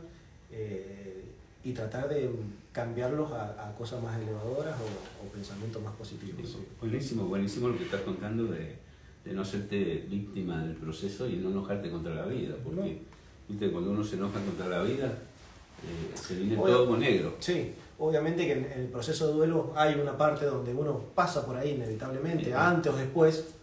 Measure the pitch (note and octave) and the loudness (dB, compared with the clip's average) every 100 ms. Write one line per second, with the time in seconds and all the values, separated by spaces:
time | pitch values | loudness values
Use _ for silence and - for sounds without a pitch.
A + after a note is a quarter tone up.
0 | - - - - - A2 G#2+ F#2+ G2 G2 | -8 -18 -20 -20 -14 -8 -6 -6 -8 -12
1 | G2 F#2+ F2+ - - - C3 A#2 A2 B2+ | -12 -12 -14 -16 -20 -10 -8 -4 -4 -2
2 | C#3 D3 B2+ A2+ G#2+ - - - A#2 A#2 | 0 2 0 -2 -6 -10 -10 -6 -4 -2
3 | B2+ D3+ D3+ A#2 G#2+ - A2 G#2+ A#2 A2+ | 0 0 0 -2 -6 -8 -10 -8 -6 -4
4 | A2+ A2+ A2 G#2+ A2 C#3 - B2 G#2+ G2 | -4 -4 -4 -4 -2 -2 -2 -4 -6 -6
5 | F2+ - G2 G2+ F#2 G2+ A2+ A2 G#2 - | -10 -14 -12 -10 -10 -8 -6 -6 -8 -8
6 | A2 E2 G2 F2 - - G2 - A2+ B2 | -10 -10 -10 -8 -8 -10 -12 -6 -2 -2
7 | - A2+ F#2 G2 G2+ A#2+ A#2+ F#2 F2 G2 | -2 -2 0 0 0 0 0 0 -2 -2
8 | - F#2 G#2 A2+ A2 E2 D#2 - - - | -2 -4 -2 -2 -2 -2 -6 -12 -18 -20
9 | - - - F#2+ F#2+ G2+ G2+ G2+ F2 D#2+ | -20 -16 -8 -4 -2 -4 -2 0 0 0
10 | - G2+ G2+ G2 F2 E2 D#2+ D#2+ D#2+ D#2 | -2 -4 -4 -4 -2 -2 -4 -4 -8 -6
11 | G2 - B2+ - F#2 G3 - G3+ - E3 | -6 -4 -2 -2 -2 -2 -2 -4 -2 -4
12 | E2 D#2 G3 C3 - - D#3 E3+ G3+ - | -4 -4 -4 -4 -4 -6 -4 -2 -2 -4
13 | - - - - - G#2 G2 E2+ F#2 G#2 | -12 -18 -20 -20 -10 -2 0 0 0 0
14 | G#2 F#2 G2+ G#2 G2 E2 F2+ F2 G#2 C3+ | 0 0 -2 -2 -4 -2 -2 0 2 2
15 | B2+ A2 - - - - - - - E2+ | 0 -4 -10 -18 -20 -20 -20 -14 -10 -6
16 | D#2+ - - F#2 G2+ G#2+ - B2 B2 A2+ | -6 -8 -6 -2 2 6 8 8 8 6
17 | C3 F#2+ D#2+ - - F3 - - - - | 6 4 2 -2 0 0 0 -8 -16 -2
18 | D#3 D3+ D#3+ E3+ D3 C3 B2+ C3 B2+ B2 | 2 4 4 2 2 2 0 -4 -4 -4
19 | A#2 D#3 D#3 D#3 D#3+ D#3+ - D3+ D3+ D3 | -2 2 4 6 6 4 2 4 6 6
20 | C#3+ - D3+ C#3 C#3+ B2+ A#2+ B2 A#2+ A2 | 2 4 4 6 2 0 -2 0 0 -2
21 | - - E3+ D3 B2+ B2 D3 C3+ A2+ A2 | 0 2 4 2 -2 -2 0 0 -2 -4
22 | C3 C3 D#3+ D#3+ B2 C3+ F3 E3 D3+ C3 | -4 -2 0 0 2 4 6 6 4 2
23 | C3 E3 D#3 D#3 - - | 0 8 8 8 -2 -8